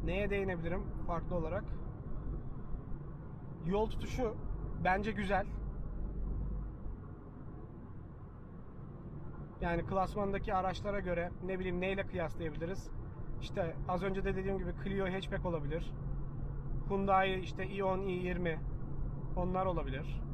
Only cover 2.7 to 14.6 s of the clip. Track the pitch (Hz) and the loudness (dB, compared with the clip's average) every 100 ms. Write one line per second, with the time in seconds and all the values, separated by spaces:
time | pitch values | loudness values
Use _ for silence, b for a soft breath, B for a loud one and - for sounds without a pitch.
2.7 | - - - - - - - - - 160 | -4 -2 -4 -4 -8 -8 -8 -8 -4 0
3.7 | 196 214 - - - 240 208 - - - | 2 2 0 -2 0 0 0 -2 -2 -2
4.7 | - 180 190 208 202 196 190 208 - - | 2 4 4 2 0 2 2 2 -2 -4
5.7 | - - - - - - - - - - | -2 -2 -2 -2 0 0 0 0 -2 -4
6.7 | - - - - - - - - - - | -4 -6 -6 -8 -10 -12 -10 -10 -10 -10
7.7 | - - - - - - - - - - | -12 -10 -10 -10 -12 -12 -12 -12 -10 -10
8.7 | - - - - - - - - - 175 | -10 -10 -10 -10 -8 -6 -6 -8 -2 2
9.7 | 170 165 190 185 214 202 196 220 190 185 | 2 2 2 2 2 2 2 2 2 2
10.7 | 180 208 202 180 170 175 - 185 190 185 | 0 0 0 2 0 0 -4 -2 0 0
11.7 | 180 185 196 185 180 165 - 165 147 165 | 2 2 0 0 0 -2 0 -2 -2 -2
12.7 | 190 - - - - - - - - 170 | -2 -4 -6 -6 -6 -4 -2 -2 0 0
13.7 | - - 180 196 190 190 190 196 196 | 0 0 2 2 2 2 0 0 0